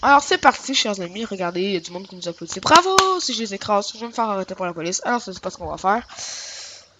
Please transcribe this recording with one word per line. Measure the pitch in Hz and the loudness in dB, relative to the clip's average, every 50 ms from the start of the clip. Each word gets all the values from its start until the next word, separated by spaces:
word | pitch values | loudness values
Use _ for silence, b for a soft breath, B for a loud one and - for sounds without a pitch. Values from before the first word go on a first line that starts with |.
Alors | - 262 285 285 | 4 6 6 6
c'est | - - 370 | 6 4 2
parti, | 359 - 262 - - - - 269 | 4 6 4 4 4 0 -2 0
chers | - - 220 202 190 | 0 2 0 -2 -4
amis. | 175 175 185 214 233 | -6 -8 -6 -8 -6
Regardez, | - 202 185 185 175 180 180 | -6 -4 -4 -4 -2 0 0
il | 190 202 | 0 0
y | 190 | 0
a | 170 | -2
du | 160 - | -4 -6
monde | 175 180 196 | -10 -12 -12
qui | - 190 | -12 -14
nous | 180 175 175 | -10 -8 -8
applaudit. | 165 - 170 - - 190 | -8 -8 -8 -10 -6 -2
Bravo, | - - 302 339 359 381 381 381 381 381 370 359 | 4 8 8 8 8 6 4 4 4 4 2 0
si | - - | -2 -4
je | 240 214 | -4 -4
les | 226 196 196 | -4 -6 -6
écrase, | 196 - - 208 202 208 - - | -6 -2 0 0 0 0 -2 -6
je | 220 | -10
vais | 233 | -10
me | 233 | -8
faire | 233 240 226 214 | -4 -4 -2 -2
arrêter | 202 190 185 190 190 | -2 -2 -4 -6 -6
par | 185 185 | -6 -6
la | 175 165 | -6 -4
police. | 165 156 175 190 - - | -4 -4 -4 -4 -4 -2
Alors | 190 240 240 | -2 -2 -2
c'est | - 208 180 - | -4 -6 -10 -10
pas | - 185 | -10 -10
ce | - | -10
qu'on | - 175 151 | -8 -8 -8
va | 151 - | -6 -2
faire. | - 190 208 240 - - B B B B B B B B B B B B B B B B B | 0 0 0 0 -2 -8 B B B B B B B B B B B B B B B B B